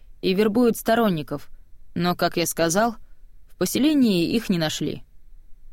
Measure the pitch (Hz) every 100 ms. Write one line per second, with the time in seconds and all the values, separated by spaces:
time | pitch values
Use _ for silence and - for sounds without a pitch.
0 | - - 180 185 220 214 240 220 - 226
1 | 220 160 143 143 - - - - - -
2 | 175 175 175 180 165 - 165 180 233 226
3 | - - - - - - 185 208 285 294
4 | 240 180 170 233 - 175 156 - 156 -
5 | - - - - - - -